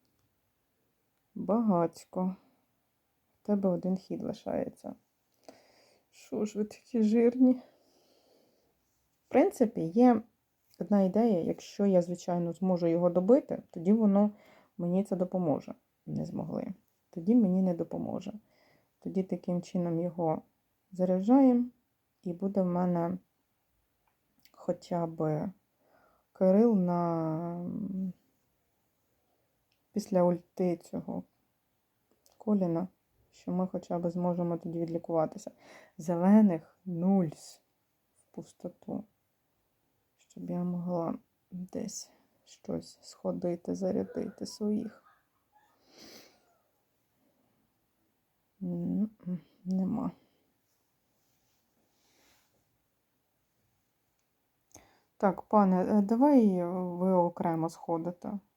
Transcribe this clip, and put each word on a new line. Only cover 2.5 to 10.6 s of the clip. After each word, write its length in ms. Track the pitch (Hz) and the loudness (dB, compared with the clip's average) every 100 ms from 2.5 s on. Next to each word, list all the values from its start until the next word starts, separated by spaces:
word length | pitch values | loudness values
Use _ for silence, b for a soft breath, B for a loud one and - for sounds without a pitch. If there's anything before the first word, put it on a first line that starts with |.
| b b b _ _ _ _ _ | b b b _ _ _ _ _
В 120 | _ - | _ -4
тебе 220 | 202 190 | 0 0
один 280 | 170 185 190 | 0 -2 -4
хід 260 | - 175 | -6 -8
лишається. 720 | - 202 - - - - - - _ _ _ _ b b b b b b _ | -8 -8 -6 -6 -6 -10 -16 -16 _ _ _ _ b b b b b b _
Що 340 | - - 240 | -20 -10 -6
ж 140 | 214 202 | -6 -6
ви 60 | |
такі 380 | 214 - _ 233 | -8 -10 _ 0
жирні? 500 | 214 233 233 254 254 | 2 4 4 4 4
В 1800 | 254 - _ _ _ _ _ _ _ _ _ _ _ _ _ _ _ _ | 4 -4 _ _ _ _ _ _ _ _ _ _ _ _ _ _ _ _
принципі, 520 | 254 359 - 220 - | 2 2 2 0 0
є 420 | 165 196 247 233 - _ _ _ | 0 6 6 6 -2 _ _ _